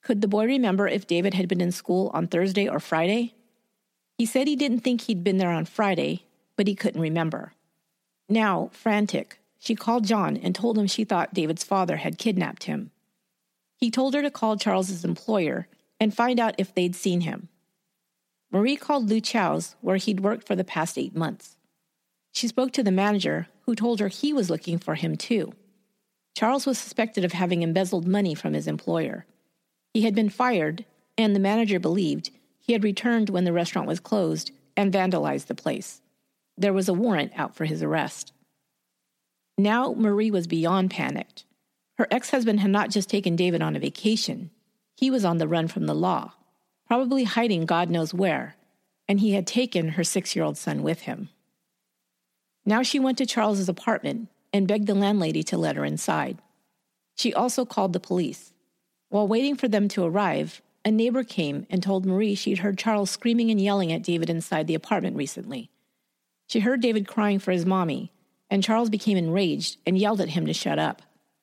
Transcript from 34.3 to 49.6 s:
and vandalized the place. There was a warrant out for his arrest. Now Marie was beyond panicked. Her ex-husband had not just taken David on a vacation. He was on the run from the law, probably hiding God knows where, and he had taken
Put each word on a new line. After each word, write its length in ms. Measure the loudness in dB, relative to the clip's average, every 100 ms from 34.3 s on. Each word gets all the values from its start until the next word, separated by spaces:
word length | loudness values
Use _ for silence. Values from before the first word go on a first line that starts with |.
| -2 -6 -16 _ 0
and 160 | 2
vandalized 540 | 2 2 0 0 -4 -6
the 80 |
place. 460 | -6 -4 -6 -8 -18 _ _ _ _ _ -2
There 160 | 2
was 160 | 2 2
a 60 |
warrant 380 | 2 2 0 -2 -4
out 180 | -8
for 100 | -4
his 180 | -4 -2
arrest. 500 | -2 0 -2 -6 -16 _ _ _ _ _ _ _ _ _ _ _ _ 0
Now 340 | 2 2 0
Marie 380 | 2 2 4 2
was 160 | 0 0
beyond 440 | 0 2 2 2
panicked. 540 | 0 -4 -4 -10 -16 -20 _ _ _ _ _
Her 100 | 0
ex-husband 500 | 0 0 0 2 2
had 100 | 4
not 200 | 2 2
just 200 | 0 0
taken 260 | -2 0 2
David 260 | 2 2
on 140 | 0 -2
a 40 |
vacation. 720 | -4 -2 0 0 -2 -6 -10 _ _ _ _ _
He 140 | 0
was 140 | 2
on 140 | 2 2
the 100 | 2
run 200 | 0 0
from 180 | -2 -2
the 80 |
law, 380 | 0 0 0 -4 -16 _ _ _ _ _
probably 380 | 0 2 0
hiding 420 | 0 0 2 0 2
God 240 | 0 2
knows 240 | 0 -2
where, 420 | 0 0 0 -4 -14 _ _ _ _ -2
and 120 | 2
he 120 | 4
had 140 | 2 0
taken 440 | 0